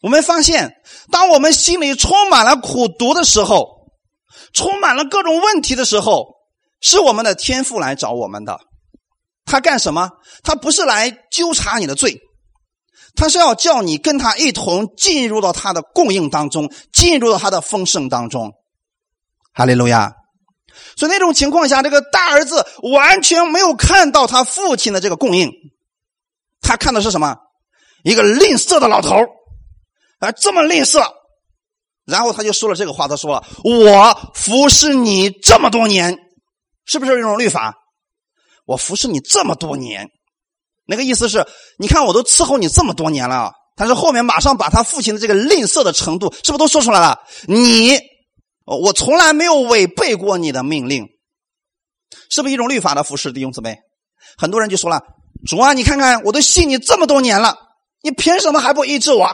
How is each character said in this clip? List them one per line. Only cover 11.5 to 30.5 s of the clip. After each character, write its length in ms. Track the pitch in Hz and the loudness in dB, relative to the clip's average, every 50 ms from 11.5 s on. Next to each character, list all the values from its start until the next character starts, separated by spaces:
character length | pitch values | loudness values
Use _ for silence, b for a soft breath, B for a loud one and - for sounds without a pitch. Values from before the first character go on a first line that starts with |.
察 280 | 320 - - 202 208 226 | -2 -4 -4 -4 -4 -4
你 80 | 196 143 | -4 -6
的 80 | 139 | -6
罪， 260 | 143 - 226 147 - _ _ _ _ _ _ _ _ _ _ _ _ _ _ b b b b b | -4 -4 -4 -4 -6 _ _ _ _ _ _ _ _ _ _ _ _ _ _ b b b b b
他 140 | - 311 320 | -2 -2 0
是 100 | 302 349 | 0 0
要 160 | 339 294 233 | 0 -2 -2
叫 260 | 226 - 339 311 254 | -2 0 -2 0 0
你 160 | 202 175 156 147 | -2 -4 -6 -4
跟 220 | _ 320 294 277 | _ -2 -2 -2
他 180 | 254 226 208 208 | -2 -4 -4 -2
一 140 | 311 285 | -4 -4
同 420 | 214 - - 202 175 185 214 208 _ | -4 -4 -6 -4 -4 -4 -4 -6 _
进 320 | - - 403 339 294 254 226 | -4 -4 -2 -2 -2 -2 -2
入 140 | 214 214 | -4 -2
到 100 | 196 180 | -2 -2
他 220 | 170 - - 202 180 | -4 -4 -6 -6 -6
的 80 | 165 | -6
供 320 | 151 _ _ - 349 240 190 | -8 _ _ 0 0 0 0
应 160 | 196 165 143 | -2 -2 -4
当 220 | 131 151 151 143 | -4 -4 -6 -4
中， 200 | - 156 151 143 B B B B - | -6 -6 -6 -8 B B B B -4
进 260 | - - 349 330 277 | 0 2 2 2 2
入 120 | 233 233 | 2 2
到 80 | 220 180 | 0 0
他 100 | - 196 | 0 -2
的 120 | 190 175 | -2 -2
丰 220 | - - - 202 185 170 | -4 -4 -6 -4 -4 -2
盛 220 | - - 143 131 | -4 -4 -4 -4
当 200 | 131 120 120 113 | -6 -6 -6 -6
中。 240 | - 127 113 104 104 _ _ _ _ _ _ _ _ _ _ _ _ _ _ _ _ _ _ _ _ | -8 -8 -8 -8 -12 _ _ _ _ _ _ _ _ _ _ _ _ _ _ _ _ _ _ _ _
哈 120 | - 123 | 0 2
利 80 | 127 127 | 2 4
路 140 | 123 123 120 | 2 2 2
亚！ 260 | 120 113 107 101 - _ _ _ _ _ _ _ _ _ _ B B B B B B | 2 2 2 0 -6 _ _ _ _ _ _ _ _ _ _ B B B B B B
所 120 | B 294 311 | B -2 -2
以 40 | |
那 60 | 370 392 | -2 -2
种 160 | 370 349 311 | -2 -2 -2
情 160 | - 277 285 | 0 -2 0
况 180 | 294 349 320 269 | 0 0 0 2
下， 140 | 277 269 | 0 0
这 80 | 269 302 | 0 2
个 120 | 285 285 | 0 0
大 300 | 277 285 - 381 359 349 | 0 0 -2 0 0 2
儿 120 | 294 285 320 | 2 2 0
子 220 | 254 311 302 - B B B - 240 262 | 2 -2 -4 -4 B B B -6 0 2
完 280 | 277 277 320 381 392 | 4 4 4 4 4
全 280 | 339 - 339 330 349 339 | 2 2 2 2 2 0
没 100 | 311 349 | 0 0
有 140 | 392 359 302 | 0 0 0
看 380 | 220 - - - 392 359 285 | 0 0 2 4 4 4 4
到 160 | - 302 262 226 | 4 2 2 2
他 160 | 247 254 254 | 2 0 0
父 320 | - - - 392 370 277 | 0 -4 -4 -2 -2 -2
亲 160 | 226 - 220 | -2 -2 -2
的 80 | 202 185 | -4 -2
这 100 | 185 208 | -2 -2
个 60 | 175 | -4
供 200 | 160 277 247 175 | -2 -2 0 2
应， 140 | 180 175 139 - _ _ 147 _ _ _ _ _ _ _ _ _ _ _ _ _ _ _ _ _ _ | 2 0 0 -4 _ _ -20 _ _ _ _ _ _ _ _ _ _ _ _ _ _ _ _ _ _
他 140 | - - 226 | -2 -2 -2
看 180 | 233 - 302 254 | 0 -2 -2 -2
的 80 | 214 | 0
是 80 | 202 220 | -2 -2
什 120 | 190 165 | -2 -2
么？ 160 | 151 147 127 - _ _ _ _ _ _ _ _ _ _ _ _ _ | -2 -2 -4 -8 _ _ _ _ _ _ _ _ _ _ _ _ _
一 100 | 156 226 | 0 2
个 100 | 220 214 | 4 4
吝 340 | 208 214 269 392 427 285 - | 2 4 4 4 4 4 0
啬 220 | - - 370 302 | 0 0 0 2
的 80 | 262 233 | 2 2
老 140 | 196 - | 2 0
头 140 | - - - | 0 2 2
儿， 120 | 202 233 240 - _ _ _ - - - - - _ _ _ _ _ _ _ _ _ | 2 2 0 -4 _ _ _ -20 -20 -20 -20 -20 _ _ _ _ _ _ _ _ _
啊， 120 | - 202 | -8 -8
这 200 | 226 - - 403 | -6 -2 -4 -2